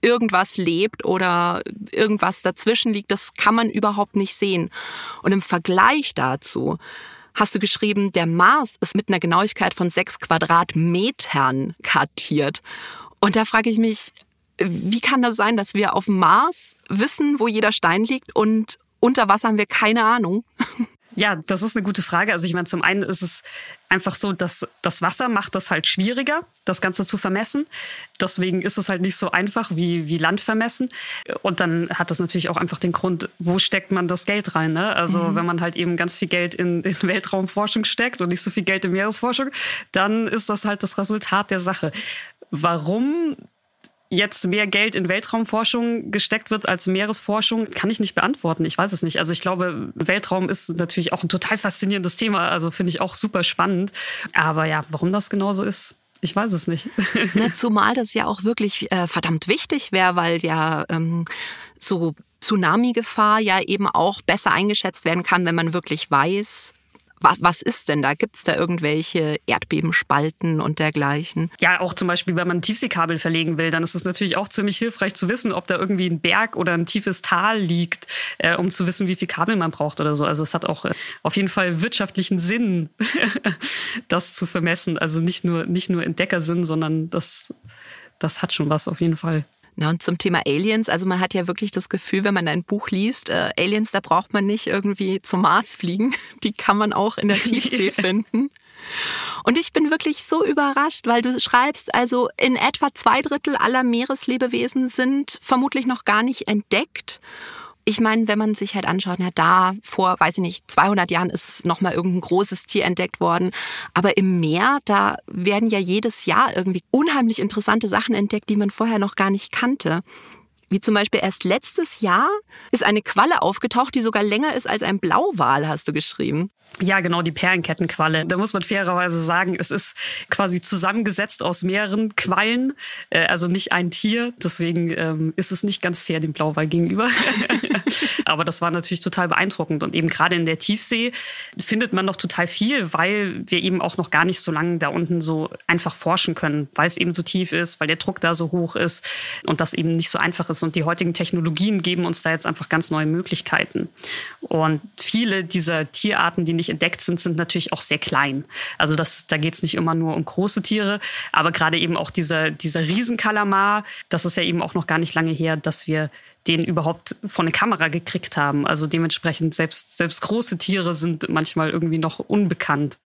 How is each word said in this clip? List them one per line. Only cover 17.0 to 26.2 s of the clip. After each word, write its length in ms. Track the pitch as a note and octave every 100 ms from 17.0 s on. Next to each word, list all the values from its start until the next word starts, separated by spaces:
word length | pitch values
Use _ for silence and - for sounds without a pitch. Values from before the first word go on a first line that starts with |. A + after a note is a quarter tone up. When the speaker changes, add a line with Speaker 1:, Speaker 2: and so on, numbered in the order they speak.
| C4 - D4 D4
Speaker 1:
wo 80 | A3+
jeder 240 | G#3+ G#3+
Stein 320 | G#3+ E3+ F3+
liegt 320 | A3+ C4 - -
und 420 | G#3+ A3 A3 - _ _
unter 300 | A#3+ C4 G#3+
Wasser 180 | G3+ A#3
haben 100 | G#3+
wir 80 | G#3
keine 380 | - G#3+ A#3 A3
Ahnung? 380 | A#3+ F#3 G3 - _
<laughs> 280 | A#3+ - A#3 _ _ -
Speaker 2:
Ja, 200 | G#3 F3+
das 260 | D3+ F#3+
ist 140 | G#3+ A#3
eine 80 |
gute 180 | F#3+ G3
Frage. 300 | - F3 G#3
Also 140 | F3+ F3
ich 80 |
meine, 120 | E3+ E3+
zum 160 | F#3
einen 180 | - G3
ist 180 | G3 F#3
es 220 | F3+ - - - - - _
einfach 260 | F#3 F#3+ -
so, 160 | G#3
dass 340 | F3+ F3 - - _
das 200 | F3 -
Wasser 260 | F3 - B3+
macht 280 | G#3+ F#3+ F#3+
das 140 | -
halt 160 | D#3+ -
schwieriger, 600 | - F#3+ B3